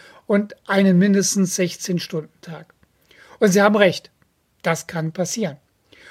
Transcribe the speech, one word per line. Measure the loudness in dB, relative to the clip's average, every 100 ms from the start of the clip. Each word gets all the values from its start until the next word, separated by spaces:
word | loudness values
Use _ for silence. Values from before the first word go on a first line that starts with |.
| -20 -16 -4
und | -2 -2 -10 -4
einen | 2 4 4
mindestens | 4 2 0 0 -2
sechzehn | -2 -4 -4 -6 -6
Stunden | -6 -10 -10 _
Tag. | -18 -18 -18 _ _ _ _ _ -14 0
Und | 2
sie | 4
haben | 4 4
recht, | 2 0 -12 _ _ _ _ _
das | -4 -4 -6
kann | -8 -8
passieren. | -6 -8 -6 -8 -8 _ _ _ _ -20